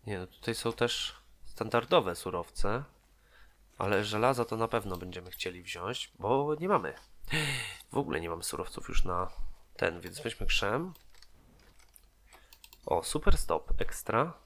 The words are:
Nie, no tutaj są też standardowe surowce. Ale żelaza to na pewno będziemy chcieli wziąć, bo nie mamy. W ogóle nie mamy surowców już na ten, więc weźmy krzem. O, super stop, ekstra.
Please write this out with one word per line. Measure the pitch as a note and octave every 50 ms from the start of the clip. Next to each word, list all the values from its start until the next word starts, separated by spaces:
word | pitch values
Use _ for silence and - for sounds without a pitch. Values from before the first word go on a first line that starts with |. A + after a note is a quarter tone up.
| _
Nie, | A2 G2+ F#2
no | F#2
tutaj | F2+ - - - - A#2
są | - - A#2 A2+
też | - A#2+ A#2+ - - - - - - _ - - _ -
standardowe | - - - A2 A2 - A#2 B2 - F3+ F3 A2 F#2+ F2
surowce. | - - F#2+ F2 F2 E2+ - - - - G2 G#2 B2+ C#3+ - _ _ _ _ _ _ _ _ _ - - - _ _ - _ _
Ale | - - G2 G#2 F#2+ G#2
żelaza | G#2 G#2+ G#2+ A2+ B2+ C3+ B2 A#2
to | - A#2
na | A2 A2+
pewno | A2+ - A#2 G2+ G2 F#2
będziemy | F2 F2+ F2+ F2 F2+ F2 F2+
chcieli | - - - F#2 F2+ F2+ F2
wziąć, | - - F2 F2+ G2+ B2+ - - - _ -
bo | F#2+ G2+ B2 C3+ C#3+ D3 D#3
nie | D3+ E3+ F#3+
mamy. | G#3 D3 F2+ C#2+ - - - - - - - - C#3+ D#3 D3+ C#3+ C#3 B2+ - - - - - _
W | -
ogóle | - C#3+ D3+ - -
nie | - E2+
mamy | E2 E2+ E2+
surowców | - - D2 F#2 - - - - -
już | - - -
na | F2+ F2+ F2+ F#2 - - - - - - - - - -
ten, | - - F2 E2 F2
więc | E2+ F#2 - -
weźmy | - A#2 - - A2+
krzem. | - - - - G2+ G#2+ C3+ E3+ F#3+ E3+ - - - - - - - - - - - - - - - _ - - - _ - - _ _ _ _ _ - - - _ - _ - - - - -
O, | - - E2+ -
super | - - D3 - - -
stop, | - - - E2+ D#2 - - - -
ekstra. | - - - - - - - A2+ C#3+ E3+ E3 - -